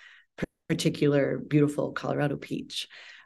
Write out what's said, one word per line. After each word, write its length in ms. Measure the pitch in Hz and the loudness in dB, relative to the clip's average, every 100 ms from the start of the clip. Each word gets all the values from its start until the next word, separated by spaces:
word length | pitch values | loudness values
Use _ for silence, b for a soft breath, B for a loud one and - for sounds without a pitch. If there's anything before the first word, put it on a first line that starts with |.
| b b b - - _ - | b b b -10 -10 _ -4
particular, 720 | 160 165 160 147 143 135 139 | 0 0 2 4 4 2 -2
beautiful 520 | - 151 147 - 135 | 2 4 4 2 -4
Colorado 440 | 139 139 139 143 147 | -4 -2 0 0 -2
peach. 500 | - 139 147 - - B B B | -6 -8 -6 -8 -10 B B B